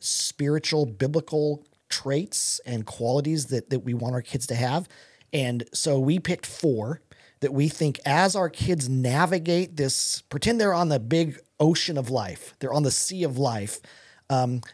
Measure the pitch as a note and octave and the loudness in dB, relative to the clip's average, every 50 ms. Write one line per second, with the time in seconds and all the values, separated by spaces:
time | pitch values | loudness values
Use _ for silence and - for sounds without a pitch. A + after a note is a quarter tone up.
0 | - - - - - - - - D3 C#3+ D3 D#3 D3+ - D#3+ D3+ D3 B2 G#2 G2 | -6 -4 -4 -2 -4 -4 -4 -2 0 0 0 0 0 0 0 0 0 0 0 0
1 | C3+ C3 D3+ D#3+ - - - D3+ D3+ D3+ D3 D3 - _ _ _ _ - - - | 0 0 2 0 -2 0 0 0 0 0 0 -4 -8 _ _ _ _ -8 -8 -6
2 | - C#3 C#3 D3+ F#3+ - - - - - - - - B2+ A#2+ A2+ A2 - - - | -2 0 0 0 -2 -2 -4 -4 -2 -2 -4 -4 -6 -6 -6 -4 -6 -6 -6 -4
3 | A#2+ A#2 B2+ C#3+ C#3 D3+ D#3+ D#3 C3+ A#2+ C3+ B2+ - - C#3+ B2 - B2 A#2+ A#2+ | 0 0 2 2 2 0 0 -2 -2 -2 -2 -4 -2 -2 -2 -2 -2 -2 -2 -2
4 | A#2 B2 B2+ B2 A#2+ - - C3 - - A#2+ A2+ B2 B2 C3+ E3+ F#3 - - - | -2 -2 -4 -4 -4 -4 -6 -6 -4 -2 -2 0 0 0 0 0 -2 -6 -12 -20
5 | - - - _ _ _ - D3 C3+ B2 A#2+ A#2+ - - - - - D#3+ C#3+ C3+ | -20 -20 -20 _ _ _ -2 -2 0 0 -2 -4 -4 -6 -6 -4 0 2 2 2
6 | C3 C#3 E3 F#3 - - F3 - - - - - - D#3 B2+ A2 G#2 A#2 D#3+ - | 4 2 2 2 0 -2 -4 -4 -4 -10 -6 -2 0 0 2 0 -2 -4 -6 -8
7 | _ - - _ - - _ - - C#3 C3+ C3+ D3 D#3+ - - D#3+ D3 C3+ - | _ -18 -20 _ -20 -20 _ -4 -4 -2 2 2 2 2 2 0 0 0 0 0
8 | - C#3+ C#3 E3 F#3+ G3 F#3 G3+ F#3 E3 - - - - F3+ D#3+ C3 B2 C3 C3 | 0 2 4 4 4 4 4 2 0 -2 -2 -2 0 0 2 0 0 0 0 0
9 | B2+ B2 B2+ D3 F3 E3+ F#3 F3+ D#3+ E3 E3+ F3 F#3 E3 E3+ D3+ C#3+ C3+ - - | 2 2 4 4 4 4 2 0 2 2 2 2 2 0 -2 -2 -2 0 0 -2
10 | - - - - - - - C#3+ - G#3 A#3+ A#3 G#3+ G3+ F3+ E3+ F3 D#3+ D3+ B2+ | -2 -2 -4 -6 -8 -8 -6 -2 0 0 2 2 2 2 4 2 2 2 2 0
11 | G#2+ A2+ D#3+ E3 E3+ D#3 C3+ - - _ _ - D3+ D#3 F3 - - - E3 C#3 | 0 2 2 2 2 2 -2 -8 -14 _ _ 2 4 4 4 4 2 -2 -2 -2
12 | B2+ A2+ C3 A#2+ G#2 F#2 - - - - - - - C3 A#2+ D3 D3+ C3 - - | -2 -2 -2 -2 -2 -4 -8 -10 -14 -18 -14 -8 -6 -2 0 2 2 2 2 0
13 | - - F#3 F#3 F3 D3+ B2+ B2+ C#3 C3 A2+ G#2+ G2+ G#2+ - - - - - - | -2 -2 -2 -2 -2 -2 0 0 0 0 0 -2 -4 -6 -8 -10 -14 -18 -20 -20
14 | - - - _ _ - C3+ C3 B2+ B2 B2+ B2 A#2 - | -20 -20 -20 _ _ -2 0 2 2 0 -2 -4 -6 -10